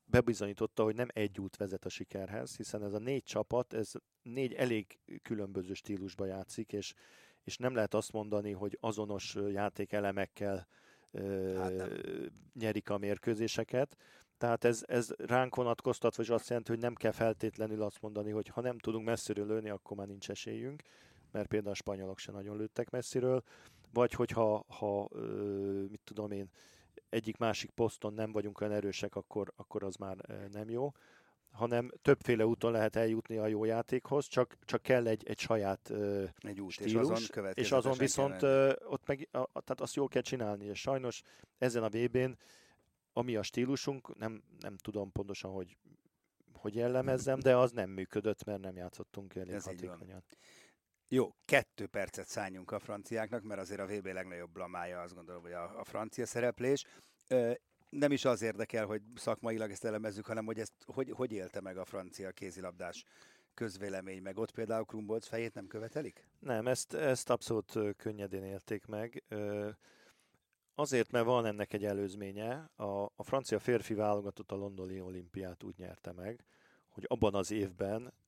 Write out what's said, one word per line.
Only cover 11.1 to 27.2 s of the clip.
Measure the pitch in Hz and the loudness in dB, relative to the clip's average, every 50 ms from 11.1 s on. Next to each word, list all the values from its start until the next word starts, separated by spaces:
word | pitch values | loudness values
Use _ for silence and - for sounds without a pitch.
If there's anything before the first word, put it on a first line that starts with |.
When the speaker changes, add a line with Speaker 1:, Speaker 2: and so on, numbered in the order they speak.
Speaker 1:
ö, | - 101 98 98 98 95 95 95 92 | -8 -6 -4 -2 -2 0 0 0 0
Speaker 2:
Hát | 92 92 92 92 | 0 0 0 0
nem. | 95 92 - - - - - - - - - - - - - - | -2 -4 -4 -6 -6 -6 -6 -6 -6 -6 -8 -10 -14 -20 -18 -6
Speaker 1:
nyerik | 123 110 110 104 104 - - | -2 0 0 0 0 0 -2
a | 104 98 | -2 0
mérkőzéseket. | 101 101 101 92 - 120 113 104 113 107 - - 110 - - 123 139 - - - - - - - - _ _ | 0 0 -2 0 0 0 2 2 0 0 0 0 0 2 2 2 2 2 -2 -10 -20 -20 -20 -20 -20 _ _
Tehát | _ - 120 117 - - | _ 2 2 4 6 6
ez, | 120 120 110 - | 4 4 4 0
ez | - 127 120 117 - - | 0 2 2 2 0 -2
ránk | - - - 120 127 131 127 - | -6 0 2 4 4 4 2 2
vonatkoztatva | 127 123 120 117 - - 131 120 - - 117 - - | 0 2 2 0 2 2 0 2 4 2 2 2 2
is | 113 110 | 2 2
azt | 117 113 - - | 2 2 2 0
jelenti, | 120 120 107 - | -2 -2 0 -2
hogy | 117 113 | -2 0
nem | 120 120 117 | 0 -2 0
kell | - - 110 | 2 0 0
feltétlenül | 104 - 113 113 107 - - 110 - - 110 110 107 107 | 2 4 4 2 2 2 -2 -4 -2 -2 -2 -2 0 -2
azt | 107 101 - - | -2 -2 -4 -6
mondani, | - 107 107 104 104 107 | -10 -6 -4 -4 -2 -2
hogy | 104 107 101 - | -2 -2 -4 -4
ha | - 123 | -4 -2
nem | 120 127 120 117 | -2 -2 -4 -2
tudunk | - 117 110 113 110 | -2 -2 -2 0 2
messziről | 113 117 107 - - 104 101 104 | 0 0 0 0 -2 0 0 0
lőni, | 104 110 113 107 107 | 0 0 0 0 -4
akkor | 101 95 - - 104 | -6 -8 -8 -8 -6
már | 101 98 | -6 -6
nincs | 101 98 98 - - | -6 -8 -8 -8 -8
esélyünk, | 101 - - 113 110 110 117 131 147 151 - - - - - - - - - _ | -6 -6 -6 -6 -6 -6 -6 -8 -8 -12 -16 -20 -20 -20 -20 -20 -20 -20 -16 _
mert | - 107 101 - | -4 -4 0 2
például | - 107 101 101 | 2 2 2 0
a | 98 | -4
spanyolok | - - 107 101 95 95 95 98 - | -4 -4 -4 -4 -4 -6 -8 -8 -10
se | - - | -12 -12
nagyon | 101 101 98 104 104 | -10 -10 -10 -8 -6
lőttek | 107 107 110 - - 120 - | -4 -6 -2 -2 -2 -2 0
messziről, | - 123 117 - - 131 123 127 127 127 - - - - - - - - - - | -2 -4 -2 0 0 2 4 4 4 4 2 -4 -12 -20 -20 -20 -20 -20 -20 0
vagy | - 120 123 117 | 4 6 6 6
hogyha, | - - 123 - - 117 113 107 107 107 - - | 6 2 2 4 4 4 6 6 4 2 0 -6
ha, | - - 110 104 101 101 101 - | -8 -2 0 2 2 2 0 -2
ö, | - 110 110 110 104 101 101 101 98 98 98 98 98 98 98 98 | -4 -6 -4 -4 -2 -2 -2 -2 0 0 0 0 0 -2 -2 -4
mit | 107 - _ | -8 -12 _
tudom | - 104 104 104 104 | -10 -6 -6 -4 -4
én, | 101 98 98 95 - - - - - - - _ _ - - _ | -4 -6 -6 -8 -12 -20 -20 -20 -20 -20 -20 _ _ -20 -6 _
egyik-másik | - 117 | -2 0